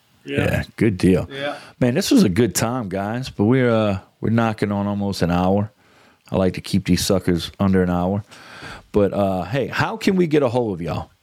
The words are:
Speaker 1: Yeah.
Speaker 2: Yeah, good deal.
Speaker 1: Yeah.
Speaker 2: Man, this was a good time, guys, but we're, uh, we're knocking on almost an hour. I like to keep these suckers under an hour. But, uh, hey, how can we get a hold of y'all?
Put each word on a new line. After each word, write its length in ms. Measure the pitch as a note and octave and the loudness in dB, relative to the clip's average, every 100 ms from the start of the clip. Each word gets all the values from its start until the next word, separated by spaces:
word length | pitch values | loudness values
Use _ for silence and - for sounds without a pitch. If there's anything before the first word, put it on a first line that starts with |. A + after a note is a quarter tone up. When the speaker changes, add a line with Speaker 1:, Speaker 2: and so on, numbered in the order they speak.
| _ _ - | _ _ -8
Speaker 1:
Yeah. 120 | C#3+ | -4
Speaker 2:
Yeah, 200 | - - - - | -2 -2 -4 0
good 220 | A2 F#2+ | 0 2
deal. 320 | F#2 F2+ - | 4 4 0
Speaker 1:
Yeah. 280 | - C#3+ - - - | -8 -8 -8 -12 -2
Speaker 2:
Man, 140 | B2 | 0
this 180 | C3 G#3 | 0 2
was 120 | C#4+ | 4
a 60 | D3 | 4
good 240 | F2 A#2+ - | 4 2 2
time, 340 | A2+ B2+ G#2 | -2 -2 -4
guys, 400 | F#2+ G2 A#2 C3 | -4 -4 -6 -6
but 160 | - G#2 | 0 2
we're, 240 | C3 B2 | 4 4
uh, 280 | A2+ G#2+ F#2+ - _ | 2 2 -2 -6 _
we're 100 | - | -2
knocking 420 | A2+ A2+ G#2+ G#2 | 0 0 0 -2
on 120 | G2+ G2+ | -2 -2
almost 360 | G2+ G2+ F#2+ | -2 -4 -2
an 100 | E2+ | 0
hour. 400 | F2 F#2 G2+ G#2 _ _ _ _ _ - | 2 2 2 -2 _ _ _ _ _ -6
I 60 | - | -2
like 200 | F#2+ F2+ | 0 -2
to 60 | |
keep 220 | - G2 | -4 -2
these 220 | F#2 F2+ - | 0 0 2
suckers 480 | G2 - F2 - - | 0 0 -2 -2 -2
under 200 | G2 F#2+ | 2 2
an 80 | F2+ | 2
hour. 360 | F2 F2+ G2+ - - - - - - - | 0 0 -2 -6 -16 -20 -20 -18 -18 -4
But, 220 | G#2+ G2 | 0 2
uh, 300 | F#2 G2+ F#2 | 2 -2 -2
hey, 240 | F2 C3+ G#2+ | -4 -4 -4
how 280 | - D#3 G#3+ | -2 -4 -4
can 220 | - F#3+ | 0 2
we 100 | F3 | 2
get 160 | D3+ | 2
a 60 | C3+ | 2
hold 240 | A#2+ A#2 | 0 -2
of 80 | F2+ | -4
y'all? 280 | E2 D#2 - _ | -6 -6 -8 _